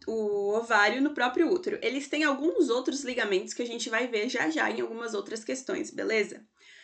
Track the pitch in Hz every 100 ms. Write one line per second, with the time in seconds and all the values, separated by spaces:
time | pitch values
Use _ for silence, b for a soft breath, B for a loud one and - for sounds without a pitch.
0 | - 220 214 202 202 220 233 214 208 254
1 | 294 294 302 349 302 180 - - 226 269
2 | - 302 302 269 311 494 262 240 - 262
3 | 247 240 208 190 220 - 240 233 - 226
4 | 247 214 233 247 311 302 214 226 226 226
5 | 233 202 - 220 - 262 - - - -
6 | 202 220 208 - - _ B B